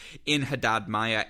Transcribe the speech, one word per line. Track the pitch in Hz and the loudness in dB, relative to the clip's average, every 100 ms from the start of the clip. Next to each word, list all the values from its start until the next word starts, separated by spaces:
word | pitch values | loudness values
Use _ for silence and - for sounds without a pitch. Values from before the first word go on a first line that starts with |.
| - - - | -16 -10 0
in | 147 | 0
Haddad | 135 139 117 110 101 | 2 0 2 2 0
Maia | 107 113 110 - | 0 2 0 0